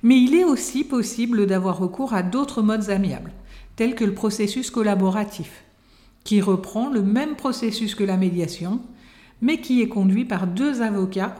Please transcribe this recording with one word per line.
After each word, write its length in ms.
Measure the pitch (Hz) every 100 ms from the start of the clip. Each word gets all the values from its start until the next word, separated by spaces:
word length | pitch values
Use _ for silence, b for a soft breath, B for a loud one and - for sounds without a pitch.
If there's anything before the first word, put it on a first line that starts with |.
Mais 160 | 226 262
il 160 | 247 320
est 80 |
aussi 400 | 359 269 - 254
possible 640 | 302 254 214 - 233 233 196
d'avoir 320 | 190 185 185
recours 340 | 185 185 269
à 80 | 214
d'autres 400 | 180 247 277 -
modes 300 | 214 220 202
amiables, 400 | 196 190 127 - - B B B -
tels 200 | 233 240
que 100 | 214
le 80 |
processus 560 | 196 214 208 208 254 247
collaboratif, 920 | - 208 196 190 196 208 - 165 - - _ b b b b
qui 180 | - 208
reprend 480 | 196 190 190 220 262
le 120 | 247
même 340 | 196 220 311 294
processus 600 | 269 254 226 220 220 -
que 80 |
la 140 | 196 185
médiation, 640 | 185 175 170 - 170 233 - B B B B B
mais 180 | 233 320
qui 200 | - 247
est 60 | 226
conduit 380 | 208 190 196 247
par 200 | 185 185
deux 360 | 180 285 262
avocats 540 | 226 202 190 190 196 -